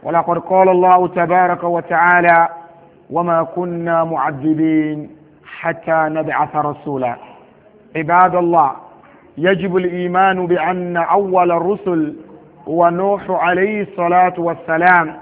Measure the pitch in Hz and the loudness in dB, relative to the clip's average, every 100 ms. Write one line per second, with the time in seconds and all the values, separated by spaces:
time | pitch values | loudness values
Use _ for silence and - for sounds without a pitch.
0 | - 165 165 170 160 185 185 180 185 180 | 0 -2 0 -4 0 2 4 4 4 4
1 | 180 180 170 180 180 175 175 175 160 170 | 2 -2 0 2 2 0 -2 -4 -2 2
2 | 170 175 170 170 165 - - - - _ | 4 4 6 4 2 -2 -20 -20 -20 _
3 | _ 143 175 165 165 180 180 170 170 165 | _ -4 0 0 -2 -6 -6 -6 -2 -2
4 | 165 160 143 143 151 156 160 156 151 151 | -2 -2 -4 -2 -2 0 2 0 0 -6
5 | 147 - - _ - - 165 165 - 160 | -12 -20 -20 _ -20 -8 -6 -6 -2 0
6 | 156 156 156 131 147 151 147 143 - 139 | 0 -2 -4 -4 -2 -2 -4 -6 -8 -4
7 | 127 120 - - _ _ _ _ _ 160 | -4 -6 -14 -20 _ _ _ _ _ -8
8 | 156 175 185 175 170 170 139 - - - | 0 4 4 2 2 2 2 -2 -16 -20
9 | - - _ - 170 190 190 180 180 180 | -20 -20 _ -4 0 0 0 -2 -2 -4
10 | 180 180 190 190 180 175 160 185 175 175 | -2 2 2 0 0 0 0 -4 -4 -4
11 | 160 185 196 185 175 170 175 208 190 175 | 0 0 2 2 2 0 -2 -4 -2 -2
12 | 151 143 - - - - - 160 170 175 | -2 -6 -18 -20 -20 -18 -6 0 2 2
13 | 196 202 - 180 165 180 196 214 202 - | -2 -2 -2 -2 0 0 0 -2 -6 -4
14 | 170 180 180 175 170 170 170 160 180 180 | 0 2 2 0 -6 -6 -4 0 4 4
15 | 160 156 | 2 -8